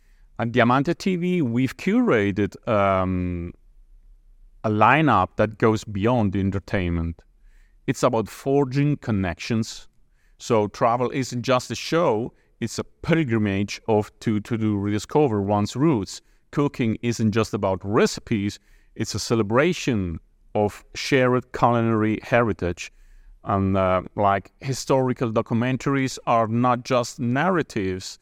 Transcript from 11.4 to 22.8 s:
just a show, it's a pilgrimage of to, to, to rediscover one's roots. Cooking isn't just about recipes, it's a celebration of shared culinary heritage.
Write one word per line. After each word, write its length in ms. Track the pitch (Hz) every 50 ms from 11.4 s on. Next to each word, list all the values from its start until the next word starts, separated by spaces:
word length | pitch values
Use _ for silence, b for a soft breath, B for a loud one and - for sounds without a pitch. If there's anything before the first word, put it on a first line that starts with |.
| 117
just 280 | - 127 123 - -
a 40 | 117
show, 580 | - - - - 165 175 151 113 107 120 - - _ _ _ _ _
it's 160 | 120 113 - -
a 60 | 107
pilgrimage 960 | - - _ - - 165 160 160 127 113 110 107 104 98 98 104 98 - - - -
of 240 | 110 104 104 - - _
to, 220 | - 123 110 104
to, 160 | 104 - 123 110
to 200 | 110 107 104 101
rediscover 640 | 98 104 104 107 - - - 147 151 135 110 104
one's 360 | 98 98 104 104 104 104 - 123
roots. 440 | 139 170 147 110 95 - - - - _ _ _ _ _
Cooking 460 | - 156 143 143 - - 127 113 107 -
isn't 300 | - 120 117 - 113 110
just 220 | 98 113 110 - -
about 260 | 107 101 98 95 90 -
recipes, 760 | 98 104 131 208 214 - - - - 120 104 98 104 - - _ _ - - _ _ _
it's 200 | - 113 - -
a 40 | 107
celebration 1000 | - - 123 113 110 98 113 123 147 180 180 - - - 123 107 95 87 80 - - _ _ _ _ - -
of 280 | 107 104 101 - - - _ -
shared 600 | - - - 147 135 127 123 123 127 120 - -
culinary 680 | - - 120 120 120 113 113 113 110 107 110 107 -
heritage. 720 | - - 131 120 120 113 95 - - 87 87 -